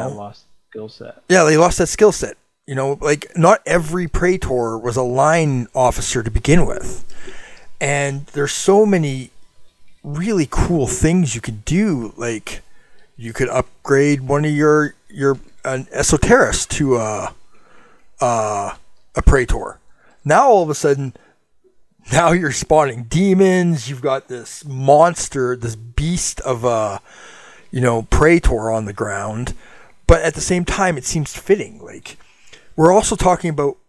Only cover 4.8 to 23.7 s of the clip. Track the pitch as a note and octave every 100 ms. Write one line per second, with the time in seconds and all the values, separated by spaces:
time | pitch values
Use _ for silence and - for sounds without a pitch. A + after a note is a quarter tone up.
4.8 | A#2+ A#2+ B2 B2+ D3+ E3+ D3+ B2+ A#2 C3
5.8 | B2 - - B2 A2+ A2 - A2 - -
6.8 | - - - - - - - - - -
7.8 | C#3+ C#3+ C#3 C#3 C#3+ C#3+ C#3 - - G3
8.8 | G#3+ F#3 D3 C3 B2+ - - - - _
9.8 | - - D3 D3 G#3 G3 C#3 - - E3+
10.8 | B2 - D#3 F3+ D3 A#2 - G#2+ - E3+
11.8 | G#3+ C3+ G#2+ - A#2+ A2 - - - -
12.8 | _ - - - A#2 - B2+ B2+ - -
13.8 | - C#3 D3 C#3 C3 C#3+ D3+ D3 D3+ D3+
14.8 | D3 - - C#3+ C#3 C3+ - - C3+ C3
15.8 | - C3 - D3+ - B3 A2+ - - -
16.8 | C#3 A#2+ G#2+ G2+ F2+ - - - - -
17.8 | - - - - B2 A#2 G#2+ G2+ F#2+ -
18.8 | - - - - - C3+ A#2+ - - -
19.8 | _ - _ _ C#3+ F3+ C4+ G3+ D#3 D3
20.8 | D3+ C#3 C3 - _ _ _ _ _ _
21.8 | _ _ - C#3 E3+ F3+ D3+ A#2+ - D#3
22.8 | C#3+ A#2+ A2+ D#3 G3 F#3 F#3+ F#3 F3